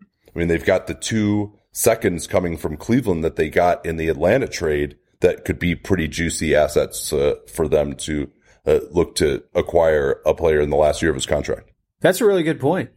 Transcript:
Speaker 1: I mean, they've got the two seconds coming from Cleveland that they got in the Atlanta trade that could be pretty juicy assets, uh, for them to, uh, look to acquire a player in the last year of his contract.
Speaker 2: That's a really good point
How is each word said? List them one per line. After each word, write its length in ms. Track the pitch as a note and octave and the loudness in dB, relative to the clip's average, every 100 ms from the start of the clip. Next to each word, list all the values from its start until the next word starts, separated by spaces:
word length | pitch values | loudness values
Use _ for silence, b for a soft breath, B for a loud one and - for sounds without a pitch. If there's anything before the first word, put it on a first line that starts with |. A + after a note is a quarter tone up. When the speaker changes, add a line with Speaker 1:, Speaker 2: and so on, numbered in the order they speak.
| _ _ _ | _ _ _
Speaker 1:
I 40 | - | -4
mean, 100 | E2+ | 0
they've 160 | E2+ | 0
got 220 | - F#2 - | 2 0 0
the 60 | |
two 600 | D#2 - A2+ G#2 G#2 G#2 - _ | -8 -6 -2 0 0 -4 -10 _
seconds 540 | - A#2 A2 G2+ F2 - | -2 2 2 0 -4 -2
coming 320 | F#2+ F2+ D#2+ | -2 -2 -4
from 180 | F2 D2+ | -6 -6
Cleveland 480 | - A#2+ A2 E2+ | -2 0 0 -2
that 120 | D#2+ - | -2 -2
they 120 | D#2 | -2
got 360 | F2+ F2 E2+ E2+ | 2 2 0 -4
in 100 | D#2+ | -4
the 120 | D#2+ | -2
Atlanta 380 | C#2+ E2+ C3 D#2 | 0 2 2 0
trade 500 | - E2 D2 C#2+ - _ _ | -4 -2 -2 -2 -8 _ _
that 260 | F2 - - | 0 2 -4
could 120 | F2+ | -2
be 160 | F2 | -2
pretty 320 | E2 - F#2 D#2+ | -2 -2 -2 -2
juicy 480 | - E2+ - D#2 | -4 -4 -2 2
assets, 560 | C#2+ D2+ D#2 C#2 - - | 2 4 2 -2 -4 -4
uh, 240 | D2 C#2+ - - | 0 0 -2 -6
for 160 | - D#2 | -4 0
them 280 | D2+ C#2+ C2+ | 2 0 -4
to, 340 | - D2+ C2+ b b b - | -6 -6 -6 b b b 0
uh, 140 | D2+ - | 0 2
look 240 | E2 D#2+ - | 0 0 0
to 260 | D#2 C2 - | 0 0 -4
acquire 680 | F2 E2 E2+ E2 D#2 C#2 C2+ - | -4 0 2 4 2 0 0 -2
a 80 | |
player 260 | D#2 E2 D2+ | 0 2 2
in 80 | D2 | 2
the 80 | D2 | 2
last 240 | D2+ D2+ | 2 2
year 100 | E2 | 0
of 60 | C2+ | -2
his 80 | |
contract. 460 | - D2 - - - _ _ _ | -2 -2 -2 -8 -10 _ _ _
Speaker 2:
That's 200 | D#3 F#3+ | 0 2
a 60 | A3 | 2
really 160 | F#3+ | 2
good 180 | D#3+ C#3 | 0 0
point 300 | C3 F3+ A#2+ | 0 -2 -4